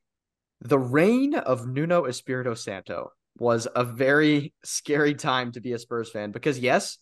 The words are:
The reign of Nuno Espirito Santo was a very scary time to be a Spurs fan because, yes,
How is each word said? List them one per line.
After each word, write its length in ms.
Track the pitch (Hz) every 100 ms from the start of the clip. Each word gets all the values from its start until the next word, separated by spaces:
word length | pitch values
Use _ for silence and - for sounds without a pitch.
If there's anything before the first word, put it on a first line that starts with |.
| _ _ _ _ _ _
The 180 | 120 139
reign 560 | 123 139 185 247 277
of 320 | 285 - 123 120
Nuno 400 | 131 160 175 135
Espirito 480 | 123 - 127 123
Santo 580 | 117 - 98 - 87 - _ _ -
was 280 | 120 117 120
a 100 | 123
very 680 | 123 117 135 147 156 147 135 _
scary 500 | - - - 147 147
time 380 | 147 151 127 123
to 80 | 123
be 120 | 123
a 60 | 117
Spurs 320 | - 117 113
fan 220 | 107 104
because, 260 | 104 156 127
yes, 400 | 123 165 - -